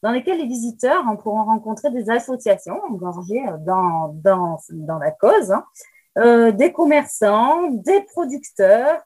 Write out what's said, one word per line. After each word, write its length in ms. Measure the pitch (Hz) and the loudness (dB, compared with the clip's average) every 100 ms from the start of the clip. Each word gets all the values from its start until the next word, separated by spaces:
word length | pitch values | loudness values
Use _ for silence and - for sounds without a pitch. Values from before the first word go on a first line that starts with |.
dans 80 | 214 | -2
lesquels 300 | 247 247 359 | -2 -2 -4
les 80 | 262 | -4
visiteurs, 600 | 247 233 226 247 330 247 | -6 -8 -4 0 0 0
hein, 80 | 208 | -4
pourront 280 | 220 214 | -4 -4
rencontrer 480 | 214 220 214 214 294 | -2 -2 -4 -6 -4
des 180 | 247 208 | -4 -2
associations 720 | 240 240 254 220 190 - 247 | -4 -2 -6 0 0 -2 -10
engagées, 640 | 403 196 180 175 180 226 262 | -8 -8 -8 -10 -8 -6 -6
euh, 100 | 160 | -8
dans, 480 | 156 185 180 165 156 156 | -2 0 0 -2 -6 0
dans, 340 | 190 185 175 160 - | 2 2 0 -6 -12
dans 260 | 165 156 160 | -14 -10 -4
la 140 | 147 | -4
cause, 400 | - 214 427 208 | 0 4 4 2
hein, 120 | 202 - - - _ _ - | -2 -4 -20 -20 _ _ 2
euh, 340 | 233 233 233 | 4 6 4
des 220 | 202 311 | 4 0
commerçants, 960 | - 320 294 285 - 214 208 247 330 349 | 2 2 2 0 0 2 2 2 2 0
des 320 | 233 185 392 | -4 0 0
producteurs 1040 | 392 - 302 277 - - 190 220 269 320 | 0 -8 -6 -8 -12 0 4 4 4 -2